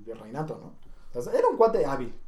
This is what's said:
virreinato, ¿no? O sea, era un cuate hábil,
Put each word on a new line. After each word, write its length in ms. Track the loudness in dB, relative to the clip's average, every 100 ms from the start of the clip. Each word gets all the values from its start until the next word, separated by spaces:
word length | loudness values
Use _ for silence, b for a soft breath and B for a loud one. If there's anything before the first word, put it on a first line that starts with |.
| -14
virreinato, 540 | -14 -10 -8 -6 -8
¿no? 120 | -12 -16 -16 b b -6
O 40 |
sea, 100 | 0
era 160 | 4 4
un 80 | 6
cuate 280 | 6 6
hábil, 300 | 2 0 -4 -8